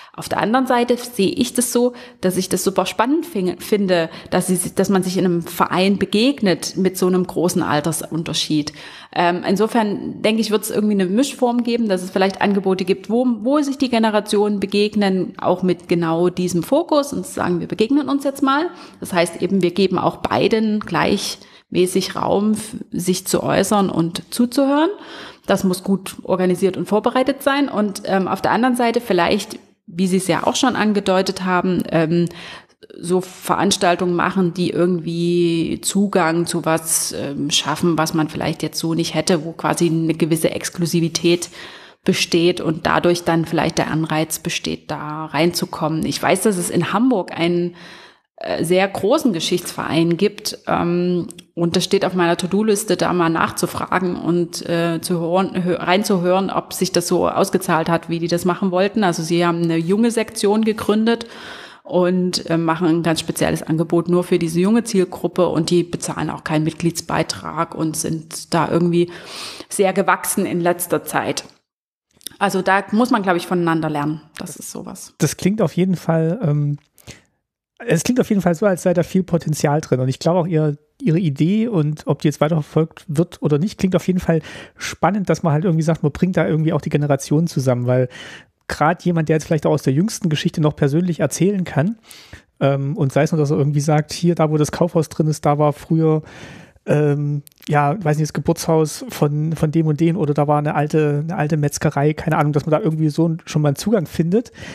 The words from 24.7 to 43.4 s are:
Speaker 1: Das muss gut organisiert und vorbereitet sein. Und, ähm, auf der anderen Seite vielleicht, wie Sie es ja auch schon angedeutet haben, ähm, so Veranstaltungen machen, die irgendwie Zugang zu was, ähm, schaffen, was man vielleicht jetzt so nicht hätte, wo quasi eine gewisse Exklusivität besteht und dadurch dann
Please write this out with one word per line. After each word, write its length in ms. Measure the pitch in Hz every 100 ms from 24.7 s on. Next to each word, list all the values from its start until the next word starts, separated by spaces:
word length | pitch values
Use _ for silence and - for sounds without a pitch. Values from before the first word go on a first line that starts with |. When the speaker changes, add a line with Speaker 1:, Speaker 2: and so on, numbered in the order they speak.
| 294 339 415 - - - - -
Speaker 1:
Das 180 | 196
muss 200 | 185 180
gut 320 | - 190 - -
organisiert 520 | - 180 185 180 190 -
und 120 | 180
vorbereitet 560 | 208 233 254 262 269
sein. 260 | 277 277 277
Und, 320 | 208 208 196 -
ähm, 220 | 190 185
auf 140 | 196
der 80 | -
anderen 260 | 185 254 240
Seite 240 | 233 233
vielleicht, 600 | - 180 170 214 - - _ _ -
wie 180 | 170 185
Sie 100 | 185
es 100 | 180
ja 180 | 160 -
auch 120 | -
schon 180 | 254 -
angedeutet 720 | 214 202 196 185 190 190 185
haben, 360 | 180 185 175 -
ähm, 360 | 165 160 170 170 - - - - _ - -
so 220 | 170 185
Veranstaltungen 920 | 185 - - - 185 - 180 175 180 175
machen, 380 | 185 190 175
die 160 | 180 175
irgendwie 1080 | - 175 180 165 170 170 175 170 165 - 160
Zugang 640 | - 196 202 190 160 165 170
zu 200 | 170 160
was, 480 | 165 160 - -
ähm, 360 | - 139 147 143
schaffen, 460 | - 139 151 175 156
was 160 | 160
man 140 | 160 151
vielleicht 360 | - 156 165
jetzt 160 | 156 -
so 140 | 165
nicht 200 | 165 165
hätte, 320 | 160 - 170 165
wo 80 |
quasi 340 | - 156 156 170
eine 260 | 165 160
gewisse 380 | 160 160 160 165
Exklusivität 1000 | - - - 165 175 160 - 170 175 - - - - - -
besteht 560 | - 185 - 170 170 175
und 260 | 160 156 -
dadurch 380 | 156 175 175
dann 220 | 165 165